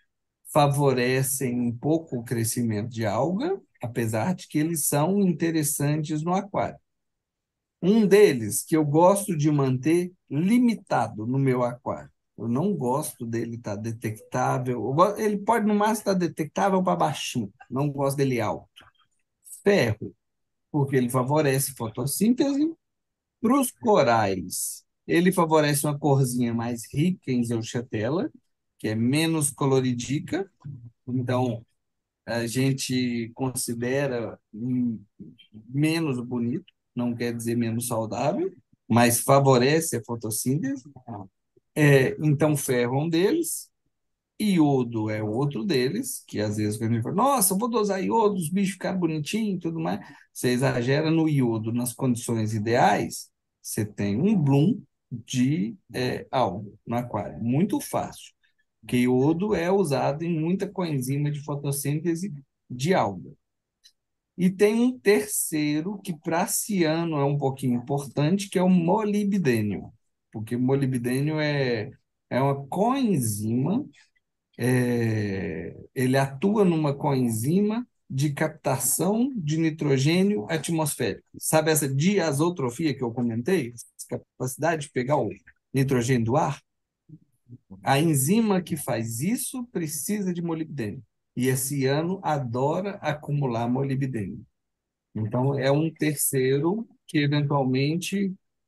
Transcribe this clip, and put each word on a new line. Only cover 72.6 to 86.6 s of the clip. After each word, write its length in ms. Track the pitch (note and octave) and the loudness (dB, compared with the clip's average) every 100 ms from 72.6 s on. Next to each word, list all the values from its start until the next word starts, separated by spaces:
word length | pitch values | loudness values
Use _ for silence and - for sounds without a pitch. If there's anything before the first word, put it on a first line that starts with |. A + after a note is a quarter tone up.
| C#3 | -4
coenzima, 1160 | F3+ A3+ C#4 A#3+ E3 A2+ G2+ A2 A#2+ D3 A#3 D4 - _ _ _ _ _ - | -2 0 2 2 0 0 -2 -2 0 0 -2 -4 -12 _ _ _ _ _ -4
é, 1200 | A#2+ B2+ B2 A#2+ A2+ A2 G2+ F#2+ F2+ E2 F2 C#2 - - | 0 2 2 0 0 0 -2 -4 -4 -6 -10 -14 -10 -2
ele 220 | B2+ C3+ | 0 2
atua 460 | C#3 - G3 A3 | 0 0 0 4
numa 300 | F#3 D#3+ D3+ C#3+ | 4 4 2 0
coenzima 920 | D3 C3 A#2+ G#2+ B2+ F#3 G#3 A3+ B3 _ - | 0 2 0 0 0 2 2 0 -6 _ -10
de 220 | C3+ D3+ | -2 -2
captação 1000 | C#3 D#3 - D3 C3 - - F3 A3 C4+ B3 | 0 -4 -4 -4 -2 0 0 0 0 0 -2
de 220 | D3 D#3+ | -2 0
nitrogênio 880 | D#3+ D#3 D3 C3+ C#3 F3+ G3+ G#3 G#3 | 0 0 0 2 4 4 2 0 -2
atmosférico. 760 | D#3+ D#3+ D#3+ D3+ - A#2+ - _ - | -4 -2 -2 -2 -2 -4 -4 _ -12
Sabe 320 | - D#3 D#3 | 0 2 4
essa 160 | D3+ C#3+ | 2 2
diazotrofia 1080 | C3+ E3+ G3+ D#3+ C#3 F3 F3 B2+ A#2 D#3+ C3 | 2 2 2 2 2 0 0 -4 -2 -2 -2
que 80 | |
eu 80 | A#2+ | -4
comentei? 640 | A#2+ A#2+ A2+ A#2+ F#3 A#2 | -2 -2 -2 0 0 -2
Essa 120 | A#2 - - - | -8 -18 -18 -12
capacidade 760 | B2 - - C3 - D#3 D#3+ | -12 -12 -10 -8 -2 -2 -2
de 80 | C#3+ | -4
pegar 260 | C3 B2 D3 | -6 -2 0
o 120 | G#2+ - _ _ _ | -2 -8 _ _ _
nitrogênio 520 | C3 C3+ B2+ A#2 B2+ A2 | -2 2 2 2 0 2
do 120 | C#3+ | 0
ar? 240 | E3+ C#3+ | 0 -4